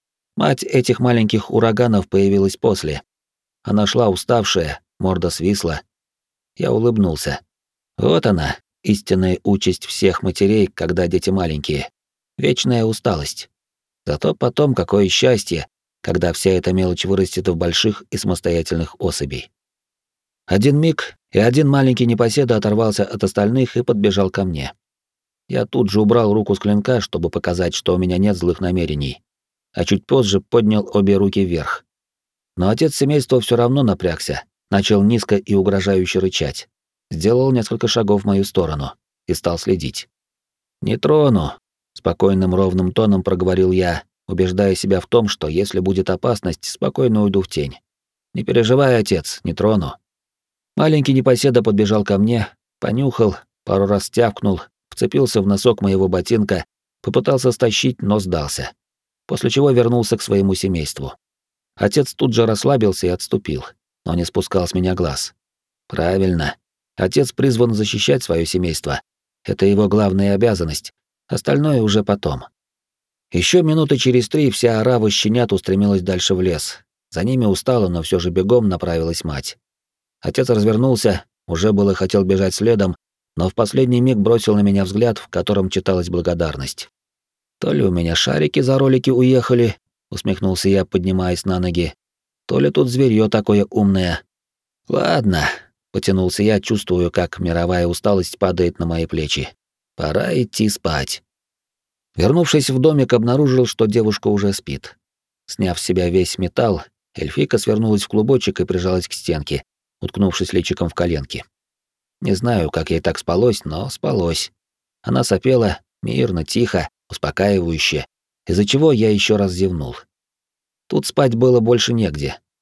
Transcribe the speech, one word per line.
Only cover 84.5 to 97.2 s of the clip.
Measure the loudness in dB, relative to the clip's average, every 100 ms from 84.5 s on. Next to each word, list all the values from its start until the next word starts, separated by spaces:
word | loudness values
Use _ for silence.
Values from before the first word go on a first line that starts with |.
| 2
на |
меня | 4 2
взгляд, | 0 0 0 0
в | -6
котором | -6 -2 0 0
читалась | -2 0 -2 -2
благодарность. | -2 -2 -2 -4 -4 -10 -12 -18 _ _ _ _ _ _ _
«То | -2
ли | 0
у | 0
меня | 0 0
шарики | -2 0 0 0 0
за | 0 2
ролики | 2 2 2
уехали», | 2 4 2 2 2 2 -2 _ _ _
усмехнулся | -8 -6 -2 -2 0 2
я, | 0 0
поднимаясь | -2 0 -2 -2 -2
на | -2 -2
ноги, | -2 -2 -4 -6 _ _ _ _ -4
«то | 0
ли | 2
тут | 2 0
зверьё | 2 4 4 4
такое | 2 2 2 2
умное». | 2 2 2 0 -4 -10 _ _ _ _ _ _
«Ладно», | -2 0 0 2 0 -2 -6 -16 _ _
потянулся | -4 0 0 0 0
я, | 2 2
чувствую, | 0 -4 0 0 0
как | 0